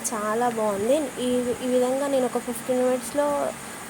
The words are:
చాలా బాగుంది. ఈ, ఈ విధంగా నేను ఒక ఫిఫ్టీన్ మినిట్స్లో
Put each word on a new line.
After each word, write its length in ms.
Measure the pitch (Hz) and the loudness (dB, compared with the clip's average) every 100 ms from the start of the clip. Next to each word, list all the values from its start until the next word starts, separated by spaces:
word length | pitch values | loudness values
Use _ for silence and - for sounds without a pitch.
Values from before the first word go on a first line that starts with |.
| - | -2
చాలా 360 | 220 214 220 240 | -2 -2 0 0
బాగుంది. 460 | 226 214 196 220 302 277 - 247 | 2 0 2 2 2 2 -2 0
ఈ, 20 | 247 247 233 254 | 0 0 -2 0
ఈ 20 | |
విధంగా 400 | 254 247 269 285 | 2 2 2 0
నేను 180 | 269 247 | 2 2
ఒక 120 | 240 | 0
ఫిఫ్టీన్ 460 | 240 233 - 254 | -4 -6 -2 2
మినిట్స్లో 640 | 254 254 247 285 285 285 269 - - - | 2 0 -2 0 2 2 -2 -4 -10 -12